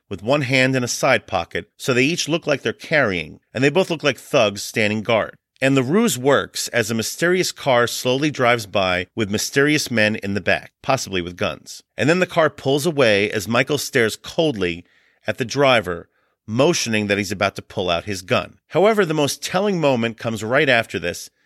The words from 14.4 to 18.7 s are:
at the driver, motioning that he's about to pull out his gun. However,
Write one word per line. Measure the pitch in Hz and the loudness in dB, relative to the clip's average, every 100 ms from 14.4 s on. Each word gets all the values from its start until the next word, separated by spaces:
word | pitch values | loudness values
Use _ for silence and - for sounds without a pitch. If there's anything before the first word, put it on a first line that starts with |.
| 160 113 90 85 - _ _ _ - | 0 0 -2 -4 -10 _ _ _ -8
at | 107 | -6
the | 123 | -4
driver, | 135 139 123 90 85 - _ _ _ - | 0 4 2 0 -6 -10 _ _ _ -4
motioning | 113 151 170 120 110 104 | 2 2 2 0 0 0
that | 101 | 0
he's | 95 | -2
about | 98 98 - | -2 -2 -2
to | |
pull | - - 90 | -10 -6 -2
out | 85 | -2
his | 101 95 | -4 -8
gun. | 90 113 - - | -2 -2 -4 -12
However, | _ | _